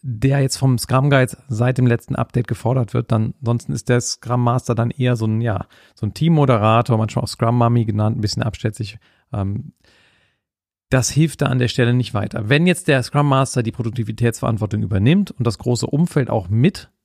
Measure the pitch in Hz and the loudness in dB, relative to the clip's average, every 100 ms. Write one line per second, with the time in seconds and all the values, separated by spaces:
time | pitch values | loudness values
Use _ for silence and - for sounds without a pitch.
0 | 131 110 135 139 135 - 135 120 - 131 | -10 -2 0 2 0 0 0 0 0 0
1 | 143 139 120 - - 110 123 123 127 117 | 4 2 2 -4 -8 -2 0 2 2 2
2 | - 127 120 123 - - 113 131 110 120 | -2 -6 -2 -2 -2 -4 -2 0 0 -2
3 | 117 110 113 - 117 120 - 147 - 120 | 0 0 0 -4 -2 -2 -4 -8 0 0
4 | - - 117 123 120 123 - 117 117 - | 0 -10 -4 0 0 0 -2 -2 -2 -2
5 | 123 113 110 110 117 101 - _ _ _ | -2 0 0 0 -2 -4 -8 _ _ _
6 | 104 - 160 156 135 113 107 117 120 110 | -6 0 2 4 4 4 4 4 2 0
7 | 110 131 123 - 113 120 117 120 110 104 | 0 -2 -6 -2 0 2 2 2 0 0
8 | 107 113 104 - 117 - 113 - 104 - | 0 0 -4 -2 -4 -4 -6 -6 -10 -10
9 | _ _ _ 104 98 104 147 _ _ _ | _ _ _ -6 -4 -6 -10 _ _ _
10 | _ _ _ _ _ _ _ _ _ 131 | _ _ _ _ _ _ _ _ _ 0
11 | - 143 160 - 139 127 117 - 120 123 | 0 0 0 0 -2 0 0 0 2 2
12 | 117 104 - - 104 147 180 175 - 135 | 0 -4 -4 -6 0 2 2 0 0 0
13 | - 147 147 135 135 127 113 - 113 117 | 2 0 2 2 2 -2 -4 -4 -6 -4
14 | 110 107 117 - - 107 104 107 101 95 | -6 0 -2 0 -4 -2 -2 -2 -2 2
15 | 117 190 185 - 117 - 123 123 - 147 | 4 4 0 -2 -2 -2 -2 -2 0 0
16 | 175 147 123 113 90 110 160 - - _ | 0 0 0 -2 0 2 2 0 -20 _